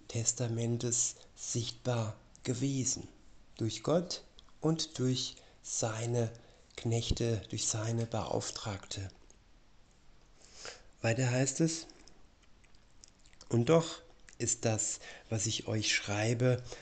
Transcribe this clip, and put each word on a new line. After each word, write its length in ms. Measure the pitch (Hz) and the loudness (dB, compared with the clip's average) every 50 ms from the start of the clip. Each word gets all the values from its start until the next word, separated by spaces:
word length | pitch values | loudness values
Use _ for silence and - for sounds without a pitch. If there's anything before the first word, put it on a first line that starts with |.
| - - | -14 -6
Testamentes 1080 | - 120 113 - - - 127 113 113 113 117 117 120 120 123 120 120 - - - - - - - - | -4 -2 0 0 0 0 0 -2 0 0 0 0 0 0 0 0 0 0 0 -2 -2 -8 -18 -20 -16
sichtbar 800 | - - - - 120 113 - - - - 123 120 117 110 104 - - - - - - | -12 -8 -4 -4 -2 -2 -4 -6 -6 -2 0 0 0 0 -2 -4 -10 -14 -20 -20 -10
gewesen. 640 | - - 123 113 139 139 139 135 120 - - - - - - - - - - - - - - | -4 -2 0 0 2 2 2 2 2 0 0 -2 -6 -12 -16 -20 -20 -20 -20 -20 -20 -14 -4
Durch 260 | - 117 110 - - | -2 -2 -2 -2 -2
Gott 400 | - - 151 180 175 185 - - - - - - - - - - | 2 4 4 4 2 0 -6 -8 -10 -14 -20 -20 -20 -20 -10 0
und 380 | - 156 160 160 - - - - | 2 2 2 2 0 -6 -2 0
durch 380 | 123 127 131 127 - - - - - - - - | 2 2 2 2 0 -6 -8 -14 -20 -20 -20 -18
seine 680 | - - - - 127 113 107 110 113 120 120 120 117 113 - - - - - - - - - | -12 -6 -4 -2 0 0 -2 -2 -2 0 2 2 2 0 -2 -8 -20 -20 -20 -20 -20 -18 -12
Knechte, 640 | - - 120 113 117 117 - - - 120 117 113 104 - - | -4 0 2 2 2 2 2 2 2 2 2 2 0 -2 -4
durch 160 | - 110 - | -4 -4 -2
seine 400 | - - 110 107 113 117 117 117 | -2 -2 0 0 0 0 0 0
Beauftragte. 1040 | 113 - 107 92 - - 113 110 - - - - 113 101 92 - - - 101 95 92 - - - - - - - - - - - - - - - - - - - - - - - - - - - - - - - - - - - - - - | 0 -2 -2 -2 0 0 -2 -2 -2 -6 -6 -6 -6 -6 -6 -8 -10 -8 -8 -8 -10 -10 -14 -20 -20 -20 -20 -20 -20 -20 -20 -20 -20 -20 -20 -20 -20 -20 -20 -20 -20 -20 -20 -20 -20 -20 -20 -20 -20 -20 -14 -14 -14 -14 -16 -20 -20 -12 -2
Weiter 280 | - 117 117 123 131 123 | 0 0 2 2 2 2
heißt 300 | 123 127 135 139 - - | 4 2 2 2 2 2
es: 260 | 165 160 160 - - - - - - - - - - - - _ - - - - - - - - - - - - - - - - - - - - - - | 2 2 2 -2 -8 -12 -18 -20 -20 -20 -20 -20 -20 -20 -20 _ -20 -20 -20 -20 -20 -20 -20 -20 -20 -20 -20 -20 -20 -20 -20 -20 -20 -20 -20 -18 -6 0
„Und 200 | - 117 120 135 | 2 2 6 6
doch 320 | 160 165 160 - - - - - - - - - - - | 6 6 6 2 -6 -12 -16 -20 -20 -20 -20 -16 -8 -4
ist 260 | 120 110 - - - | -2 -2 -2 0 2
das, 360 | 117 110 104 - - - - - - - - - - | 0 0 0 -2 -4 -6 -8 -10 -14 -16 -14 -8 -4
was 180 | 113 107 - | -4 -2 -2
ich 220 | 113 - - - - | -2 -2 -2 -2 -2
euch 260 | 110 110 107 - - | -2 0 2 2 0
schreibe, 680 | - - - 101 104 110 113 123 117 123 127 123 123 - - - - | 0 0 0 0 0 2 2 2 4 4 4 4 2 0 -8 -12 -14